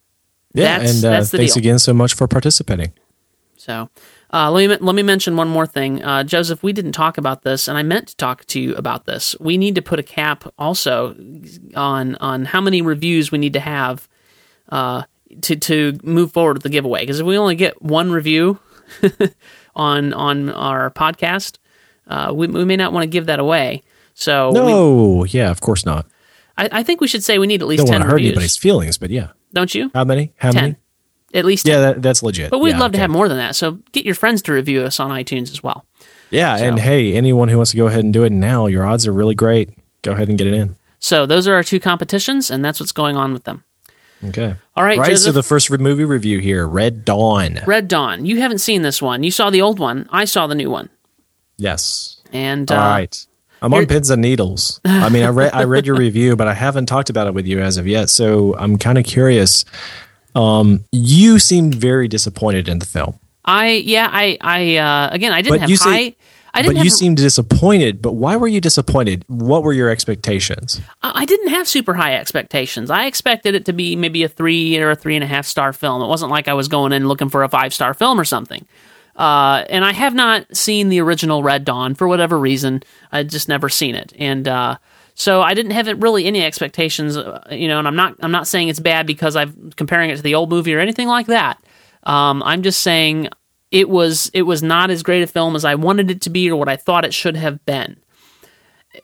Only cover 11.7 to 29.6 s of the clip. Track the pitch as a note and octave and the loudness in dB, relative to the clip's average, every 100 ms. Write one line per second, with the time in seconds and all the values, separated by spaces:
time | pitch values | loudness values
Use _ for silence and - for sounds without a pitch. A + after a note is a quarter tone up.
11.7 | - C#3 C3+ C3 - C#3 C3 C3 F#3+ G3 | -6 -4 -2 -4 -6 -6 -6 -4 -2 0
12.7 | F#3 E3 D3 E3 E3+ C#3+ D3+ D3 C3+ D3 | 0 0 -2 0 0 0 -2 -2 -4 -6
13.7 | D3 B2+ B2+ - _ _ _ _ _ _ | -6 -6 -6 -14 _ _ _ _ _ _
14.7 | C#3+ B2+ B2 C3 _ _ - - D#3 - | -6 -4 -6 -10 _ _ -18 -8 -6 -2
15.7 | D#3 D3 C#3+ D3+ E3 E3+ E3+ E3 C3+ C#3 | 0 0 -4 -2 0 0 2 0 0 -2
16.7 | D3 C3+ - B2 C#3+ E3 G3+ G3+ E3+ F#3 | -4 -2 -4 -4 -4 -2 0 0 0 -2
17.7 | - D#3 D#3 F3+ E3+ D3+ D#3 F3 G3 _ | -2 -2 0 0 -2 0 2 2 -2 _
18.7 | _ _ - G3 - G3 - - - _ | _ _ -2 -2 0 -4 -4 -20 -20 _
19.7 | - D3+ C#3+ C#3+ - C#3+ C#3+ C#3+ - C#3 | -4 -2 0 -2 -2 -2 -2 -4 -6 -4
20.7 | C3+ C3 - D#3 E3 E3 F#3 - - _ | -2 -4 -2 -4 -2 -4 -4 -8 -16 _
21.7 | _ _ _ _ C#3 D2 D3 E3+ E3 F3+ | _ _ _ _ -6 -4 -2 -2 0 0
22.7 | F#3+ F3+ F3 D#3+ F3 E3 D3 C#3+ E3 B2+ | 0 0 -2 -2 -4 -2 -2 0 0 -2
23.7 | B2+ - _ _ - - C#3 C3 A3 B3+ | -6 -14 _ _ -8 -2 0 2 4 4
24.7 | G#3 E3 B2+ G#2+ F2+ F#2 B2+ G#2+ F2 - | 4 6 6 6 4 2 0 0 0 -2
25.7 | G2+ - D#2 - _ _ _ _ - - | -2 -2 -4 -6 _ _ _ _ -6 -4
26.7 | A3 A#3 F4 C#4 A3+ G3 G#3 G3 G3+ D#3+ | -2 -2 0 0 -2 0 2 2 0 0
27.7 | D3+ C3+ A2 F2+ D3 A#2 - F2 - F#3+ | 2 4 4 4 4 4 2 0 0 2
28.7 | F3+ D#2+ - F2+ A#2+ E2+ _ _ F3 | 2 0 -4 -4 -6 -6 _ _ -4